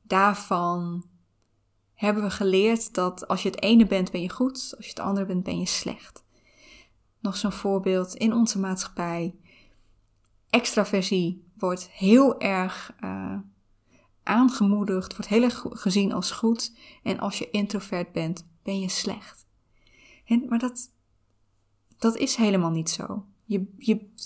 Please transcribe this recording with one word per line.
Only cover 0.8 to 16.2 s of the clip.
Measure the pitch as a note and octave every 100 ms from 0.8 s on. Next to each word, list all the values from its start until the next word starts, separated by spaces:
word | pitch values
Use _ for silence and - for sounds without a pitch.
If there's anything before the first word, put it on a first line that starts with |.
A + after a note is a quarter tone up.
| F3 F3 - _ _ _ _ _ _ _ _
hebben | - G#3 G#3
we | G3+
geleerd | - G3 F#3+ A3 A3+ -
dat | - F3+ F#3 -
als | F#3+
je | G3
het | -
ene | G3+ A#3 G#3+
bent, | G3 F#3
ben | F3+
je | F3+
goed. | - B3+ C4 - -
Als | -
je |
het | -
andere | G3 G3 F#3+
bent, | F3+
ben | F#3 F3
je | F3+
slecht. | - - - - - _ _ _ _ - - _ _ _ _ G3+
Nog | F#3+
zo'n | G3+
voorbeeld | - G3+ G3 F#3+ F#3 F3+
in | - A3
onze | A#3 A3+ G3
maatschappij. | F#3+ F#3 - - E3+ E3+ E3+ - _ - _ _ _ _ _ _ _ _ -
Extraversie | B3 - G#3+ G3 G3 F#3 F#3 E3+ F3+ - -
wordt | F#3 F#3 -
heel | - F#3+ A#3+ C#4 -
erg, | G3 F#3+ F#3 - - -
eh, | F#3+ F#3+ F#3 - G3 _ _ _ _ _ _ _
aangemoedigd, | - G#3+ B3+ B3+ G3+ G#3 G3 F#3 F#3 -
wordt | -
heel | A3
erg | B3
go-, | - -
gezien | - F#3+ G3 G3
als | -